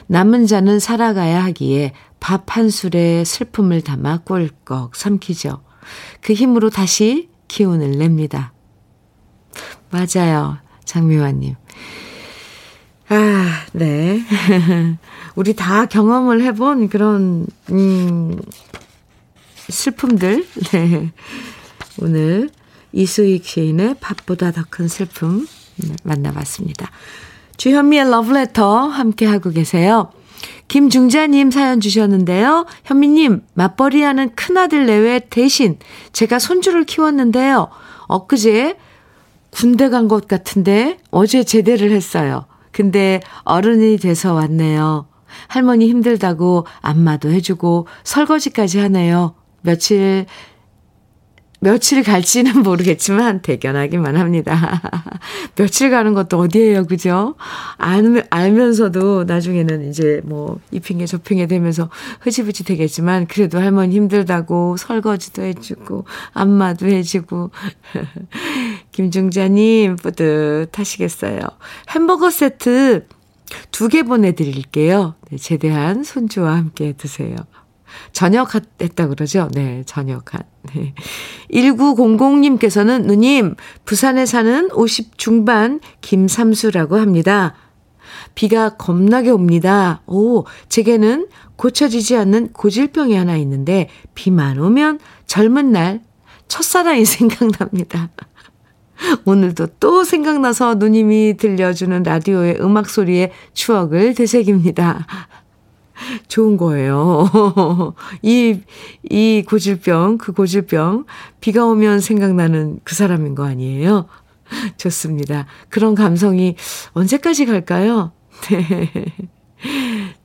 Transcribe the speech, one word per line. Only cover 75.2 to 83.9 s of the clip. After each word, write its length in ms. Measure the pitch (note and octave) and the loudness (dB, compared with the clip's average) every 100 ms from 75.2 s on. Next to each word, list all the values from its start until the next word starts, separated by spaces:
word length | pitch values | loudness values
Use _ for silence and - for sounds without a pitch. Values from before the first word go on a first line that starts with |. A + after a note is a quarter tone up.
| - | -16
네, 60 | C#3 | -14
제대한 640 | - D#3+ D#3 D3+ D3 G#3 | -6 -4 -2 -2 -2 -4
손주와 540 | D4 C#4 A3+ - E3 E3 | -6 -6 -6 -2 -2 0
함께 380 | D#3+ - D3+ C#3+ | -2 -6 -8 -8
드세요. 420 | C#3+ - B2+ A#2 - _ _ _ _ - - | -12 -10 -10 -10 -14 _ _ _ _ -20 -14
전역했다 960 | - F#3+ A3 B3 A3 - - E3+ - D#3+ | -2 2 2 0 -4 -6 -6 -6 -4 -4
그러죠? 400 | C#3 D3+ F#3+ D#3+ | -4 -4 -2 -2
네, 300 | C3 C3+ B2 C3 | -2 -4 -6 -10
전역한. 560 | - C3+ B2+ B2 - - _ C#3 C3+ | -8 -8 -8 -10 -14 -14 _ -14 -10
네. 200 | C3+ - - - - - - | -10 -12 -16 -16 -16 -18 -4
일구공공님께서는 1500 | - B3+ A#3 C#4+ A#3 A#3 A3 C4+ C#4+ C#4+ B3+ A3 G3 G#3 B3+ F#3+ | 2 2 4 2 4 4 4 4 4 4 4 2 2 2 2 2
누님, 480 | G3+ A#3+ C#4 F#3+ - - - | 4 4 4 2 -2 -12 -20
부산에 420 | - | -6